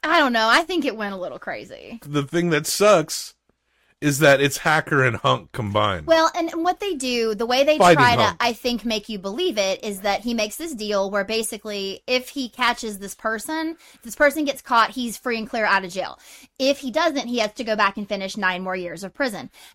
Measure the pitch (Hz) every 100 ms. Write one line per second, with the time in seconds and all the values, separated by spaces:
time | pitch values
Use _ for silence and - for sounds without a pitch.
0 | 302 330 285 233 220 254 330 370 277 220
1 | 202 196 175 127 - 120 117 - 92 226
2 | 147 147 139 170 175 156 151 - 202 190
3 | 151 - - _ _ _ _ _ _ _
4 | 147 135 151 135 139 - 170 156 - 147
5 | 131 110 139 127 92 - 107 104 104 92
6 | 76 320 320 - 330 339 339 359 415 320
7 | 262 240 226 208 233 254 277 302 180 294
8 | 247 240 214 175 240 226 254 240 233 220
9 | 202 214 185 214 370 220 190 190 220 196
10 | 202 196 220 233 214 - 330 262 214 208
11 | 196 202 202 220 220 214 214 202 196 190
12 | - 254 247 - 247 - 247 233 220 202
13 | 196 - 226 220 214 311 320 330 - -
14 | 233 - 294 277 285 262 - 240 214 -
15 | 240 196 - 233 220 240 208 196 190 185
16 | 135 67 - - - _ 262 277 277 233
17 | 330 277 233 240 214 - 226 214 202 294
18 | 208 202 190 202 190 180 185 185 175 165
19 | 190 _ 277 196 127 - -